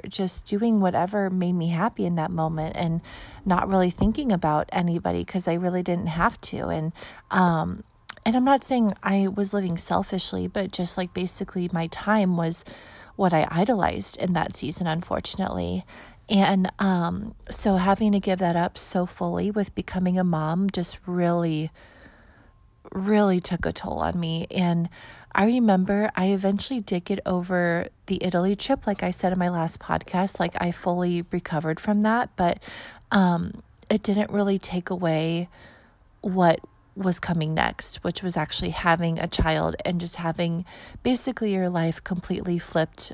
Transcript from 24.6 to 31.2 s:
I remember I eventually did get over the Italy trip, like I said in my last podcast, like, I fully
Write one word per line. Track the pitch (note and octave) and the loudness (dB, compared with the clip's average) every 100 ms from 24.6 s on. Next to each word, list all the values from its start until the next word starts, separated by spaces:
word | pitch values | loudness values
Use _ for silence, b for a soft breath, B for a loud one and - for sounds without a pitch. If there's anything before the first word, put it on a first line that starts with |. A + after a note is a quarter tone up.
| F3+ E3+ E3+ B B B B | 2 2 0 B B B B
I | - G#3 | 2 4
remember | B3 A3+ F#3+ F#3+ G3+ G#3+ | 4 4 4 4 2 0
I | - F#3 | 0 2
eventually | G3 F#3+ G3+ - C4 | 2 2 0 -2 -4
did | G3+ F3+ F3 | -2 -4 -2
get | G3 - | -4 -2
over | F3+ F3+ F3+ F3 E3+ - - - | -2 0 0 2 0 -4 -12 -6
the | F#3+ | -2
Italy | F#3 F3+ F#3 | 0 2 2
trip, | G3+ - C4+ - | 0 0 0 0
like | G3 | -2
I | F3+ | -2
said | F#3 F#3 | 0 0
in | F#3 | 2
my | F3+ | 0
last | F3 E3 - | 0 -2 -4
podcast, | - D#3+ - F3+ F#3+ - | -4 -4 -2 -2 -2 0
like, | E3+ - | -4 -2
I | F3 | -4
fully | F3 - F3 F3+ F3 | -2 -2 0 0 0